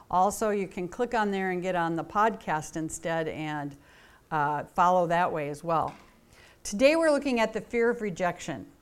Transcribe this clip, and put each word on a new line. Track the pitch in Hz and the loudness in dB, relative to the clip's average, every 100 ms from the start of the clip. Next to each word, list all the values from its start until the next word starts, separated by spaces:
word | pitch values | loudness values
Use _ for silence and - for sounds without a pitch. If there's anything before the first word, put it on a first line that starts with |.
| - | -2
Also, | 175 190 202 220 | 2 2 2 -2
you | 208 185 | 0 -4
can | 196 180 | -6 -8
click | - 240 | -4 -2
on | 240 214 | 0 0
there | 196 190 | 0 -2
and | 180 | -2
get | 180 180 | -2 -2
on | 165 165 | 0 -2
the | |
podcast | 156 208 220 190 - 156 147 165 | -2 2 2 0 -4 -4 -4 -8
instead | 160 - 175 165 160 | -8 -6 -4 -2 -4
and, | - 156 151 143 139 - - - - _ | -4 -6 -6 -8 -12 -20 -20 -20 -20 _
uh, | 156 147 147 - | 0 0 0 -4
follow | - 175 185 170 | 4 6 6 4
that | 170 180 | 2 2
way | 160 147 | 0 -6
as | 147 | -6
well. | 165 160 139 - - _ _ - - - - | -2 0 0 -6 -20 _ _ -20 -20 -14 -8
Today | 202 269 320 | 4 4 6
we're | 330 | 4
looking | 285 285 240 | 2 2 0
at | 220 | 0
the | 220 | -2
fear | 208 240 233 | -6 0 0
of | 233 | 0
rejection. | 214 165 180 170 - 131 - - | -4 -2 -2 -2 -8 -10 -12 -20